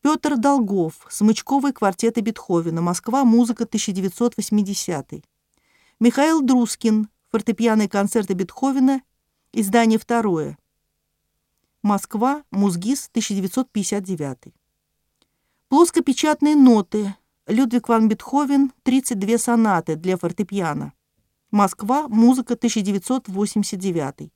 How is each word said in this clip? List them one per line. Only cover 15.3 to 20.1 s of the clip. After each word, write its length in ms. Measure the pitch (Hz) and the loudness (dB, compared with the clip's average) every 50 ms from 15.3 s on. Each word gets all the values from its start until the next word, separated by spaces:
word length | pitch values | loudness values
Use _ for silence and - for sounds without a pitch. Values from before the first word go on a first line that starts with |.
| _ _ _ _ _ _ _ _ | _ _ _ _ _ _ _ _
Плоскопечатные 880 | 262 294 339 339 - 339 254 - 262 - - 302 302 302 294 294 302 | 4 4 4 4 2 -2 0 0 0 2 2 0 2 2 2 4 6
ноты. 580 | 294 262 262 233 214 190 _ - 214 208 196 190 _ _ _ _ _ _ | 8 8 8 8 6 2 _ -4 -4 -4 -6 -8 _ _ _ _ _ _
Людвиг 400 | - 208 226 269 226 233 247 - | -2 0 0 0 0 0 -2 0
ван 220 | - 233 220 220 220 | 0 2 2 2 2
Бетховен. 640 | 214 - - - - 277 294 262 285 277 277 262 _ _ _ | 0 -2 -6 -2 0 0 0 2 2 2 2 0 _ _ _
Тридцать 360 | 269 262 269 254 - 240 190 | 0 0 2 0 -2 -6 -4
две 180 | 202 196 233 | -2 0 0
сонаты 580 | 226 - 247 240 233 226 190 185 165 160 - 156 | 0 0 0 2 2 2 2 2 0 -2 -4 -6
для 220 | 156 165 185 | -4 -2 -4